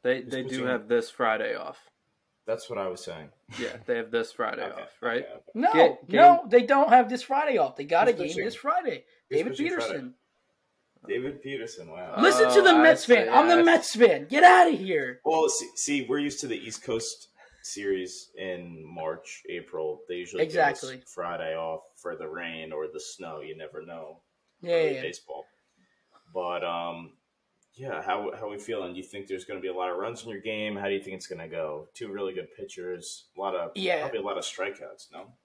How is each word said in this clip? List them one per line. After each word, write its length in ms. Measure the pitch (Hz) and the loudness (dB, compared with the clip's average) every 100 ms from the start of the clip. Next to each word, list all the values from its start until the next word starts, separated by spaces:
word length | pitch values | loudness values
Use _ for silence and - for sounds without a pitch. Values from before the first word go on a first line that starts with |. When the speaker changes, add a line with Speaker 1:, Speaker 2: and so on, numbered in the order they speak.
Speaker 1:
They, 200 | 123 131 | 0 -2
Speaker 2:
He's 80 | 127 | -2
Speaker 1:
they 100 | 131 | -8
do 60 | 131 | -4
Speaker 2:
pitching 180 | 131 127 | -2 0
Speaker 1:
have 220 | 123 104 | -2 2
this 220 | 120 117 | 0 0
Friday 440 | - 117 110 110 107 | 0 2 2 -2 -4
off. 220 | - - _ _ _ _ _ _ - | -8 -14 _ _ _ _ _ _ -8
Speaker 2:
That's 220 | 110 - | -8 -6
what 100 | 110 | -6
I 100 | 95 | -6
was 140 | 90 | -8
saying. 260 | - 82 73 _ _ - | -12 -14 -16 _ _ -10
Speaker 1:
Yeah, 180 | 117 117 - | -10 -10 -6
they 100 | 117 | -6
have 140 | 113 | -2
this 220 | 117 113 | -4 -4
Friday 300 | - 110 - | -6 -6 -6
Speaker 2:
Okay, 180 | - - | -10 -10
Speaker 1:
off, 80 | - _ | -16 _
right? 240 | 120 120 | -4 -4
Speaker 2:
okay, 80 | - | -6
okay. 100 | - - | -16 -12
Speaker 3:
No, 180 | 220 320 | 0 2
Speaker 1:
Ga-, 260 | - 330 - 139 | 6 6 4 -2
Speaker 3:
no, 280 | 208 349 349 | 10 10 10
Speaker 1:
game 60 | 247 | 6
Speaker 3:
they 120 | 247 247 | 4 6
don't 220 | 277 285 | 4 8
have 180 | 254 220 | 6 6
this 140 | 247 | -4
Friday 360 | - 277 302 233 | -2 -2 0 2
off. 180 | 139 - | 0 -2
They 80 | |
got 220 | 143 165 226 | 0 4 4
Speaker 2:
Who's 80 | |
Speaker 3:
a 40 | 233 | 2
game 100 | 165 | -4
Speaker 2:
pitching? 160 | 185 | -4
Speaker 3:
this 100 | 202 - | -6 -6
Friday. 480 | 277 349 302 147 _ _ _ | -4 -2 -2 -8 _ _ _
Speaker 2:
Who's 100 | 151 | -2
Speaker 3:
David 120 | 214 | -2
Speaker 2:
pitching 160 | - 320 | -4 -4
Friday? 180 | 359 - | -2 -4
Speaker 3:
Peterson. 260 | 165 131 - _ _ _ _ _ _ _ _ - | -6 -10 -16 _ _ _ _ _ _ _ _ -8
Speaker 2:
David 340 | 113 135 143 | -6 -6 -10
Peterson, 480 | - - 113 - - | -12 -10 -12 -14 -16
wow. 260 | - - - | -14 -10 4
Speaker 3:
Listen 300 | 339 - - | 4 6 6
to 80 | 403 | 8
the 80 | 381 | 8
Speaker 1:
Oh, 80 | 320 | 8
I 40 | |
Speaker 3:
Mets 220 | 320 311 - | 8 6 6
fan. 180 | 233 226 | 4 6
Speaker 1:
see, 40 | |
Speaker 3:
I'm 180 | 254 330 | 4 6
the 60 | |
Speaker 1:
I 80 | 339 | 6
Speaker 3:
Mets 320 | 339 330 - 220 | 6 4 2 4
fan. 300 | 233 156 285 | 6 6 0
Get 160 | 285 | 8
outta 260 | 359 370 339 | 10 10 8
here. 480 | 208 190 160 127 123 | 4 -2 -2 -2 -4
Speaker 2:
Well, 240 | 151 160 147 | 0 2 2
see, 200 | - 117 | 0 -6
see, 320 | - - 143 120 | -8 -4 -4 -2
we're 100 | 147 | -2
used 220 | 143 139 | -4 -6
to 60 | 135 | -6
the 100 | 101 | -8
East 260 | 110 - | -8 -12
Coast 440 | - 113 - - - _ - _ | -6 -6 -6 -12 -20 _ -20 _
series 680 | - 101 101 95 90 - - - | -16 -8 -4 -4 -4 -12 -18 -12
in 460 | 95 90 87 80 80 | -8 -8 -10 -16 -16
March, 560 | 82 80 80 - - - | -8 -8 -8 -12 -18 -12
April. 520 | 87 85 80 78 - - | -12 -10 -8 -6 -8 -10
They 80 | 90 | -10
usually 280 | 90 - 160 | -8 -4 -2
give 100 | 160 | 0
us 260 | 147 135 | 0 -2
Speaker 3:
Exactly. 200 | 131 127 - | -12 -14 -16
Speaker 2:
Friday 500 | - 87 85 80 82 | -10 -8 -6 -6 -6
off 240 | 82 80 - _ | -6 -8 -14 _
for 200 | 87 82 | -12 -10
the 120 | 80 | -10
rain 420 | 80 85 80 80 | -10 -10 -12 -10
or 140 | 78 78 | -8 -8
the 80 | - | -10
snow. 400 | - - 85 76 | -14 -14 -14 -12
You 160 | 76 78 | -14 -14
never 280 | 76 80 | -14 -16
know. 360 | 85 82 85 - _ _ _ _ | -14 -16 -16 -20 _ _ _ _
Speaker 3:
Yeah, 140 | 170 | -2
Speaker 2:
Early 200 | 170 156 135 | 0 0 -2
Speaker 3:
yeah. 60 | |
Speaker 2:
baseball. 420 | - - - - - _ _ _ _ _ _ _ _ | -8 -12 -14 -16 -16 _ _ _ _ _ _ _ _
But, 280 | 90 87 87 | -6 -4 -4
um, 480 | 87 85 85 85 82 _ _ _ _ _ _ | -4 -4 -6 -10 -16 _ _ _ _ _ _
yeah, 280 | - 135 80 | -16 -10 -8
how, 280 | 95 101 107 110 | -4 -4 -4 -8
how 120 | 107 | -10
we 80 | 101 | -10
feeling? 340 | 117 107 90 | -8 -8 -8
Do 60 | 90 | -12
you 60 | |
think 220 | 92 101 95 | -14 -16 -10
there's 180 | 95 - | -12 -10
gonna 140 | 98 | -10
be 80 | 92 | -8
a 60 | |
lot 160 | 90 90 | -6 -6
of 60 | 90 | -6
runs 260 | 107 113 | -8 -10
in 60 | 117 | -14
your 100 | 101 | -12
game? 360 | 107 107 107 101 | -8 -6 -6 -6
How 100 | 101 | -4
do 60 | |
you 60 | 98 | -4
think 140 | 98 92 | -6 -14
it's 100 | - | -12
gonna 220 | 85 82 | -14 -10
go? 400 | 82 78 76 - | -8 -6 -8 -14
Two 180 | - 110 | -14 -12
really 220 | 101 98 | -6 -6
good 140 | 92 80 - | -8 -12 -16
pitchers, 720 | 98 - 90 90 - - _ - | -16 -12 -10 -10 -12 -18 _ -8
a 40 | |
lot 140 | 98 | -6
of, 160 | 90 85 | -4 -6
Speaker 3:
Yeah. 260 | 202 185 165 | -6 -4 -2
Speaker 2:
probably 180 | - 113 | -4 -6
a 20 | |
lot 140 | 98 90 | -6 -8
of 60 | |
strikeouts, 640 | - - 98 98 87 - - | -10 -8 -8 -8 -18 -20 -20
no? 200 | - - 123 | -20 -20 _